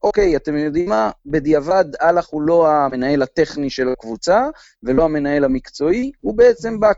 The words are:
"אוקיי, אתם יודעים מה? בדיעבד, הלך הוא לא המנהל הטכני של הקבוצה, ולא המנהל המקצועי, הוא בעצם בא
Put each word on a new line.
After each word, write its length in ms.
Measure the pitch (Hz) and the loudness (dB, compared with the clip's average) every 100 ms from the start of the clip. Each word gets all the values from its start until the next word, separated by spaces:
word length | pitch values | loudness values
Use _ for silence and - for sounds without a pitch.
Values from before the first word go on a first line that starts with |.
"אוקיי, 340 | 202 208 196 143 | -2 2 2 0
אתם 200 | - 147 | -2 -4
יודעים 320 | 151 151 175 | -2 -2 -2
מה? 220 | 214 214 - 143 | 0 -2 -6 -6
בדיעבד, 580 | 156 143 151 143 190 170 - | -4 2 0 2 0 0 0
הלך 260 | 165 175 - | 0 2 -2
הוא 160 | 151 | -4
לא 260 | 151 170 160 | 0 2 4
המנהל 540 | 151 139 127 131 143 | 2 0 -2 -2 0
הטכני 480 | 131 - 151 - 139 | 0 0 -2 -2 -8
של 180 | - 127 | -4 -4
הקבוצה, 560 | 127 113 113 - 202 277 320 - _ | -4 -8 -8 0 2 0 -6 -20 _
ולא 220 | 117 135 | -2 0
המנהל 400 | 160 151 143 147 | 2 0 -2 0
המקצועי, 680 | 135 131 - - 147 214 269 - | 0 -2 -6 -4 -2 -2 -4 -8
הוא 160 | 196 214 | -8 4
בעצם 440 | 240 233 226 220 | 4 4 -4 0
בא 120 | 214 | 0